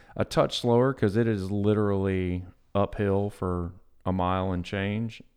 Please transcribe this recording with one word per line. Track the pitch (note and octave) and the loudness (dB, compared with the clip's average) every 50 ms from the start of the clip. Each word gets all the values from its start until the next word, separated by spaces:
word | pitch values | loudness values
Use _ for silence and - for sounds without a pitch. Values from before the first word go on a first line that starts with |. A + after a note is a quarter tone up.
| - - - | -20 -10 -4
a | - G#2+ | -4 -4
touch | - - - C#3 C#3+ - - | -2 2 2 2 2 0 -2
slower | - A#2+ A#2 A#2+ B2+ C3+ C3+ | 0 4 4 4 4 4 2
'cause | - - G#2 F#2 | 2 0 2 2
it | A2+ A#2+ | 2 2
is | A2+ A2 G2 F#2 F#2+ | 2 0 -2 -2 -2
literally | G#2 G#2 G2+ G#2 G#2+ G#2+ G#2 G2+ G2+ G2 F#2+ G2 F#2+ F#2+ F#2 F2+ F2+ F2+ F2+ F#2 - _ _ _ - | -2 0 2 2 2 4 2 2 2 0 0 0 0 0 0 -2 -2 -4 -6 -8 -14 _ _ _ -2
uphill | G2 G2+ - - - G#2 G2 G2 G2 G2+ G#2 | 0 0 0 -2 -2 0 2 2 2 0 -2
for | - - F#2 F2+ F2+ F2 F2 E2+ F2+ - - _ _ - - | -4 -4 -4 -4 -2 -2 -4 -6 -8 -14 -20 _ _ -10 -4
a | F#2+ F#2 | -4 -2
mile | F#2 F2+ F2+ F#2 F#2 F#2 F#2 F2+ | 0 0 0 0 0 0 -2 -2
and | F2 F2 | -4 -4
change, | - - G2 G2 G2+ G2+ A2 A#2 A2+ - - - - _ | -4 -4 -4 -2 -2 -2 -4 -4 -6 -8 -12 -20 -20 _